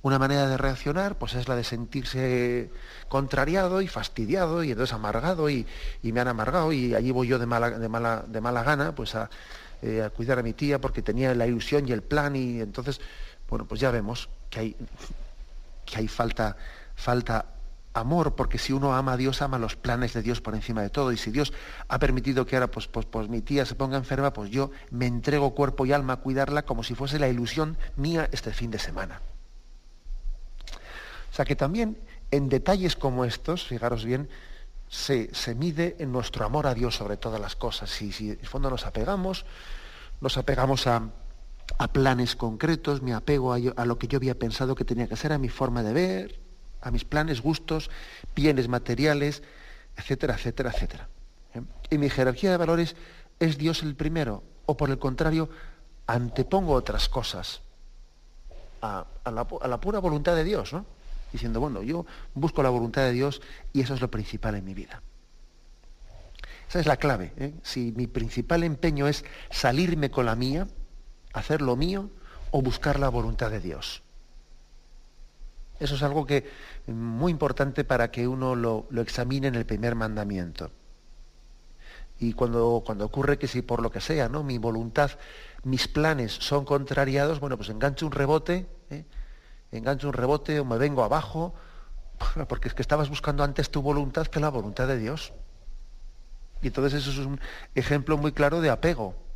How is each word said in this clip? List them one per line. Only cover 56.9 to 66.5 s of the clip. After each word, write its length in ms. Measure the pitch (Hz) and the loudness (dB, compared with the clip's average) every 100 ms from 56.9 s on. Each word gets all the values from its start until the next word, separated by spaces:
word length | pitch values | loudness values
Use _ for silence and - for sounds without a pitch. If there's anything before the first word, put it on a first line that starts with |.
| 107 - | 0 2
cosas 540 | 131 113 95 90 - - - - - - - - - - - - - | 0 -2 -6 -8 -10 -16 -20 -20 -20 -20 -20 -20 -18 -16 -14 -16 -8
a, 240 | 110 98 85 - | -6 -6 -8 -8
a 60 | - | -6
la 160 | 113 120 | -4 -4
pu-, 120 | - | -4
a 60 | 131 | -2
la 120 | 120 | -2
pura 180 | 185 208 | 0 0
voluntad 360 | 180 151 147 | 2 2 2
de 100 | 170 | 2
Dios, 280 | 160 208 95 | 2 0 -2
¿no? 140 | 156 208 - - - - | -6 -8 -16 -10 -8 -6
Diciendo, 280 | 120 117 113 | -4 -2 0
bueno, 220 | 147 107 | 0 -2
yo 240 | 107 165 170 - - | -4 -4 -6 -12 -12
busco 280 | - 151 - | -2 0 4
la 80 | 135 | 4
voluntad 320 | 123 117 127 | 4 2 2
de 100 | 131 | 2
Dios 280 | 123 139 135 - - - | 4 0 -2 -12 -12 -2
y 100 | 139 | 0
eso 120 | 131 | 2
es 60 | 131 | 0
lo 100 | 123 | -2
principal 460 | 113 107 110 110 104 | -2 -4 -4 -2 -2
en 80 | |
mi 100 | 95 | -4
vida. 280 | 95 - - - - - - - - - - - - - - - - - | -8 -10 -14 -16 -20 -20 -20 -20 -20 -20 -20 -20 -18 -16 -16 -16 -14 -14